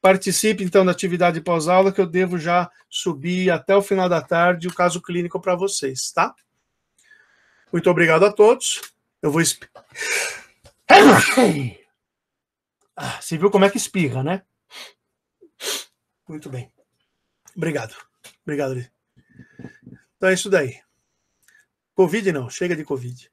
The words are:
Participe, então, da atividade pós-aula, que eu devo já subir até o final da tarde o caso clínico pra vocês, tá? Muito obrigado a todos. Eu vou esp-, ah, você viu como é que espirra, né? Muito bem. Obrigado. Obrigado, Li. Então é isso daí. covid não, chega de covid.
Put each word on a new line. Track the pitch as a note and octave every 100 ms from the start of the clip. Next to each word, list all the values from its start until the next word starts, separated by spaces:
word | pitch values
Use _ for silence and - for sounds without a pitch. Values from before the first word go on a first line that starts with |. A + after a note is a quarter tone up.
Participe, | F#3+ F#3+ F#3+ F3 G#3+ G3
então, | F#3 G3
da | F#3
atividade | F3 F#3+ E3+ F3 E3
pós-aula, | E3+ E3+ D#3 F#3 G3
que | F#3+
eu | F3+
devo | F3 F#3 F3
já | D#3+ F3 F3 _ _
subir | - F3+ D3 D#3+ F3+ F#3
até | E3 - G3
o |
final | G3 F#3+ F3+
da | E3+
tarde | - E3+ F3 F3 F3
o |
caso | - F3+ F3
clínico | - F3 E3+ F3
pra | F#3
vocês, | F3+ G3 - C3+ C3 -
tá? | - G#3+ _ _ _ _ _ _ _ _ _ _ _ _ _ _
Muito | E3+ E3+
obrigado | E3 E3+ D#3+
a | G3+
todos. | G3+ G#3 B3+ - - - _ _ _
Eu | D#3
vou | D3
esp-, | F3 - - - _ - - - - - - _ - _ - F#4 F4 G#3 - - A3+ D3+ B2+ F2+ _ _ _ _ _ _ _ _ _ _ _ -
ah, | B2+ -
você | - E3
viu | F#3+
como | G3
é | G3
que | G#3
espirra, | - F#3+ D3 B2+
né? | C#3 F#3+ _ _ _ - - _ _ _ _ _ F4 _ - - - _ _ _ -
Muito | D#3 D3
bem. | B2+ A#2+ _ _ _ _ _ _ _ _ G3
Obrigado. | E3 C#3+ A2 - - _ - _
Obrigado, | - D3 C3+
Li. | B2+ A#2+ _ _ _ _ - - - - _ - - _ _
Então | F#3+
é |
isso | F#3 G3+
daí. | F#3 C3+ - _ _ _ _ _ _ _ _ _ _ _
covid | - F3+ G#3 F#3+
não, | D3+ B2
chega | - F3 D#3
de |
covid. | D3+ C#3 B2 B2 _